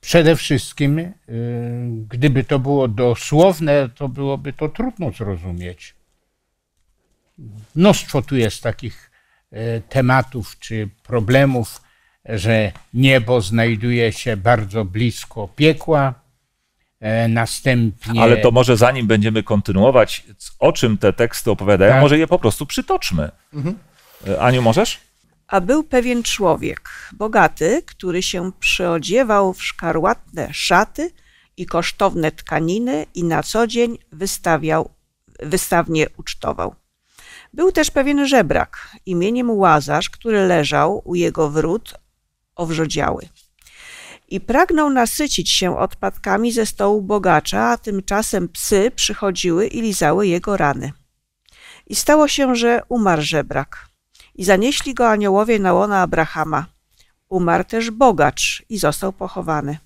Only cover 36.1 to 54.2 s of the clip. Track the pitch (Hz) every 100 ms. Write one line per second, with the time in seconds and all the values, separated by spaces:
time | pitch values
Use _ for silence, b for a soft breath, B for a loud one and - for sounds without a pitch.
36.1 | - - - - - 85 - _ _ B
37.1 | B B B B 254 359 370 302 - 277
38.1 | 285 277 269 170 - - - - - -
39.1 | 175 185 240 240 214 185 151 139 147 185
40.1 | - 233 214 190 175 143 147 151 208 -
41.1 | 175 170 156 151 151 156 208 - - _
42.1 | _ _ _ _ - 170 156 160 156 -
43.1 | - 170 _ _ _ B B B B B
44.1 | B _ 190 - 247 370 320 294 262 233
45.1 | - 294 - 170 - 180 - 185 - 190
46.1 | - - 196 240 233 214 - 202 208 190
47.1 | 208 185 160 - 202 233 240 - 202 190
48.1 | 196 220 202 175 - - 202 214 - -
49.1 | 208 202 180 185 165 220 - 226 190 156
50.1 | 170 202 175 196 196 151 139 147 - _
51.1 | _ _ _ _ b b b b 277 -
52.1 | 302 294 - 269 240 233 240 - 247 202
53.1 | 160 147 160 135 139 139 - - _ _
54.1 | b